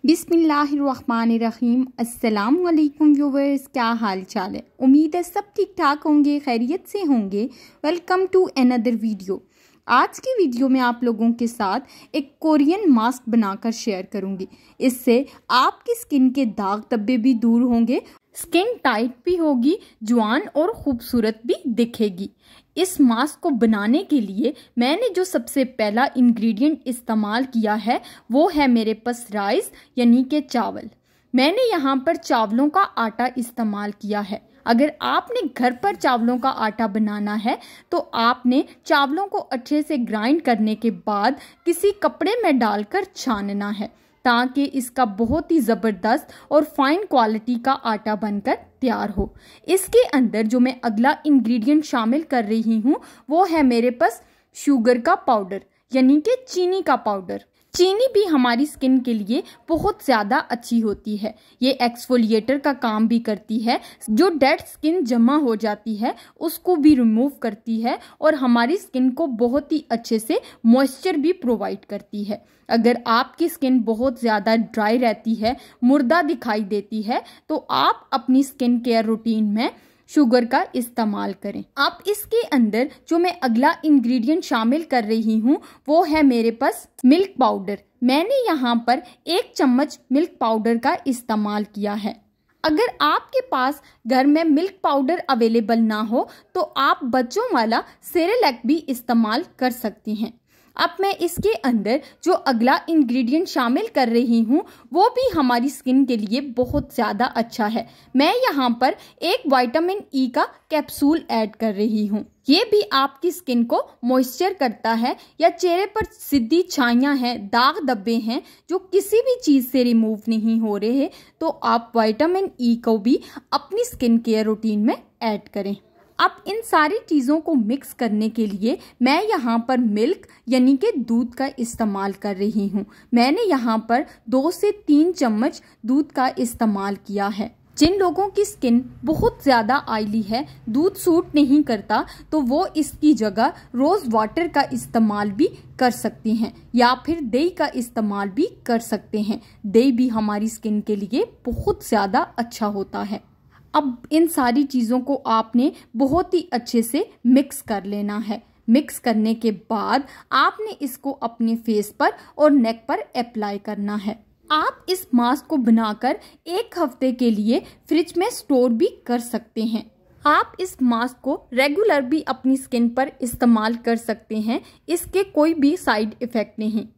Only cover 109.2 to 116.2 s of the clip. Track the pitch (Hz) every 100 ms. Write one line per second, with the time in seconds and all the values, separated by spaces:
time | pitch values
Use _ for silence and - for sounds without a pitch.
109.2 | 330 453 311 254 247 302 349 392 - 269
110.2 | 254 277 381 - _ 311 294 - 285 330
111.2 | - 226 214 - 226 196 214 214 208 208
112.2 | - _ - 320 453 415 - 269 277 -
113.2 | 359 - - 240 233 330 - _ 240 254
114.2 | 254 - 370 370 254 - 226 226 240 -
115.2 | - - 330 339 359 349 415 440 427 -